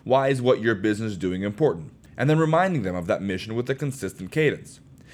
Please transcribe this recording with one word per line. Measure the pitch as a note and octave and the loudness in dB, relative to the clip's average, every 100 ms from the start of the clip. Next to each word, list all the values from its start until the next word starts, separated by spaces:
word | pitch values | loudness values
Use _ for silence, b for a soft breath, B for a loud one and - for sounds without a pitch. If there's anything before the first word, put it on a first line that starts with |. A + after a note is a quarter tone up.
Why | A#2 C3+ C3+ | 2 2 4
is | C3 | 2
what | B2 A2+ | 4 4
your | A2+ | 2
business | G2+ G#2+ G#2 A2 F#2 | 2 2 0 -2 -4
doing | F#2 F#2 | -4 -2
important? | G2+ G2+ D3 E2+ D2+ - B - | -4 0 0 0 -8 -20 B -2
And | C3+ | 2
then | D#3 | 2
reminding | D#3+ D#3+ F#3+ D#3 | 4 2 2 0
them | F#2+ | -2
of | F2+ E2+ | -2 -2
that | G#2 | -2
mission | G2 F#2 G#2 | -2 -4 -4
with | A#2 B2 | -4 -4
a | |
consistent | C3+ C#3+ C3 - - F#2+ | -4 -6 -6 -8 -8 -6
cadence. | D#3 D3 - - - - - B | 0 0 0 -8 -20 -20 -20 B